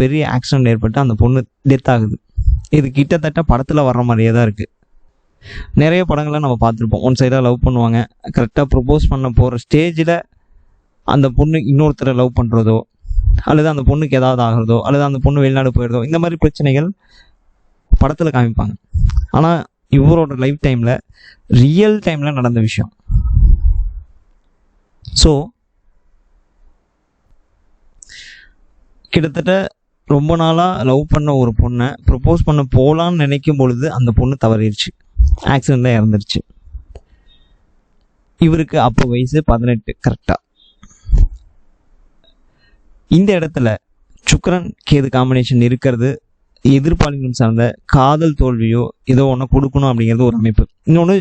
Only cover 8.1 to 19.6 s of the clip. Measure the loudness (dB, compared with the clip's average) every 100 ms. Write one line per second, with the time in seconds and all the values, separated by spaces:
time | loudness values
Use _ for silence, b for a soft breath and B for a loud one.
8.1 | _ -6 -2 -2 -2 0 0 2 2 2
9.1 | 0 -2 0 0 -2 -2 0 0 -2 -2
10.1 | -2 -4 _ _ _ _ _ _ _ -2
11.1 | 2 2 2 0 0 0 2 2 0 -2
12.1 | 0 0 0 0 0 2 0 -4 _ -6
13.1 | -2 2 0 2 2 2 0 0 0 0
14.1 | 0 0 0 0 0 0 0 0 -2 -2
15.1 | 0 0 2 0 0 0 -2 -2 -4 -2
16.1 | -2 -2 -2 -4 0 0 0 -2 -8 b
17.1 | b b b _ _ _ _ 0 2 2
18.1 | 0 -2 0 -2 -2 -6 -8 _ -2 -2
19.1 | -2 -2 0 0 0